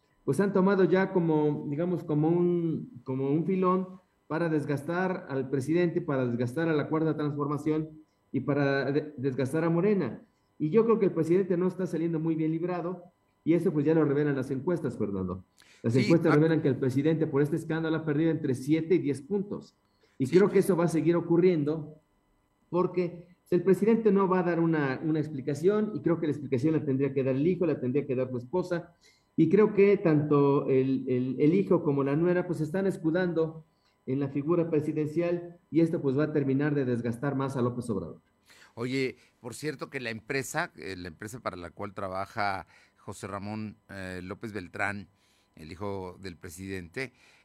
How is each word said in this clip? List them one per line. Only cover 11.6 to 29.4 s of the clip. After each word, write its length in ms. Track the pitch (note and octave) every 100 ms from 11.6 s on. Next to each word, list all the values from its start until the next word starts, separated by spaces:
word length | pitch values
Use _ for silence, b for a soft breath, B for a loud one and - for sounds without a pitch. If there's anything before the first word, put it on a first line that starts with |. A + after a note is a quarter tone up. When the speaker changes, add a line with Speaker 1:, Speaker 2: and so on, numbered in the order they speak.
| F#3
Speaker 1:
está 180 | F3+ F3+
saliendo 340 | D#3+ E3 D#3+
muy 160 | D#3+ E3
bien 160 | D#3
librado, 520 | E3 F3 F3+ E3 F3+ - _ _ _
y 100 | -
eso 180 | E3+ F3
pues 140 | D3+ C#3+
ya 80 |
lo 100 | D#3+
revelan 320 | C#3+ C#3 D3 C3+
las 140 | B2+
encuestas, 480 | C3 D3+ E3+ C3+ A2
Fernando. 460 | G#2 G2 F#2 F#2 - _ b b
Las 100 | A#2
Speaker 2:
Sí, 60 | A#2+
Speaker 1:
encuestas 320 | G#2+ E3 E3
Speaker 2:
ah. 40 | D3
Speaker 1:
revelan 260 | D#3+ D#3+
que 60 | D3+
el 80 | B2+
presidente 500 | C3+ C3 D3+ D#3 D#3
por 160 | C3+
este 140 | D3 D#3
escándalo 380 | - D#3+ D#3+ D#3
ha 80 | D#3
perdido 260 | C#3+ E3
entre 240 | D#3+ D3 B2
siete 400 | C3 D#3+ D#3+ F3+
y 40 |
diez 220 | C3+ C3+
puntos. 540 | - G3+ G3 - - _ _ _ _ -
Y 80 | B2+
Speaker 2:
Sí. 120 | E3+
Speaker 1:
creo 120 | G#3
que 100 | G3
eso 160 | F#3 E3+
va 100 | E3+
a 20 |
seguir 280 | E3 D3 E3+
ocurriendo 840 | E3+ E3+ F3 E3+ C#3+ D#3+ D3 - _ _ _ _ _ _ _
porque 560 | E3+ F3+ F3+ F3 E3+ - _ -
el 100 | F3+
presidente 500 | F3+ F#3 G#3 A3+ A3
no 160 | F#3+ F#3+
va 120 | F#3
a 40 |
dar 160 | F3 E3+
una, 400 | E3 D#3+ C#3 C3
una 160 | D#3+ D#3
explicación, 720 | C#3+ C3+ C3+ C#3+ F3 G#3+ G#3+
y 60 | D3
creo 200 | E3 E3
que 60 | D#3+
la 60 |
explicación 420 | C#3+ B2 C3 D#3
la 100 | D#3
tendría 300 | C3 C3 C#3
que 100 | C3+
dar 120 | C3 C3
el 100 | D#3
hijo, 220 | F3+ F3
la 120 | C#3
tendría 280 | B2 C3+ C#3
que 80 | B2+
dar 160 | B2+
su 60 | B2
esposa, 580 | A#2+ F3+ F3 E3+ - _ b b b
y 120 | -